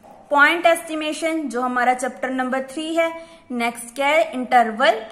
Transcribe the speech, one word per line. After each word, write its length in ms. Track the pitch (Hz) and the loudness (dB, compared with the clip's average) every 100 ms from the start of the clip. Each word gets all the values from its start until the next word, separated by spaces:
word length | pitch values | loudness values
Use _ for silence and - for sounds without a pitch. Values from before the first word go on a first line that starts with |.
| - - - | -20 -18 0
पॉइंट 340 | 285 294 339 339 | 4 4 6 4
एस्टिमेशन, 760 | 330 330 311 302 311 320 320 285 | 2 0 -4 -4 -4 -2 -2 -4
जो 120 | 233 | -4
हमारा 320 | 254 247 240 | -2 0 2
चैप्टर 360 | 254 262 262 262 | 2 -2 -6 -6
नंबर 320 | 262 254 262 262 | -4 -2 -4 -6
थ्री 220 | 320 311 330 | -8 -4 0
है। 160 | 330 330 330 - - | -2 -2 -14 -20 -10
नेक्स्ट 440 | 247 233 233 - - | -4 -4 -6 -10 -4
क्या 120 | 277 | 0
है? 240 | 311 - | 2 0
इंटरवल 680 | 254 247 247 226 214 294 - - | -2 2 2 2 2 2 2 0